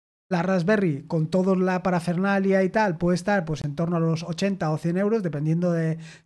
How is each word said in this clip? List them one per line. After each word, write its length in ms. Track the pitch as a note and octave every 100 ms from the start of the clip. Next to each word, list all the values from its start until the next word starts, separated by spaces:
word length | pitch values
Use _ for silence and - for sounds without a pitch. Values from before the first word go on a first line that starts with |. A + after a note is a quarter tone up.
| _ _ -
La 140 | F3+
Raspberry, 640 | F3 F#3+ E3 G#3+ F#3 C#3 -
con 240 | E3 D#3
toda 240 | F#3 F#3 F#3
la 260 | F#3 F#3
parafernalia 800 | F#3 F3 E3+ F3 G3 G3 F#3+ F#3+
y 80 | F#3
tal, 280 | A3 G#3 D#3+
puede 180 | F3 F3
estar, 300 | F3+ G3+ D#3+
pues, 180 | D3+
en 120 | D3 C#3+
torno 200 | E3+ F3
a 40 |
los 220 | E3 D#3+
ochenta 480 | E3+ E3 G3 F#3+ D#3
o 80 | D#3
cien 200 | E3 F3
euros, 260 | G#3 A3+
dependiendo 480 | F3+ C#3+ D#3 E3 F3+
de 260 | E3 D#3+ D#3+ - -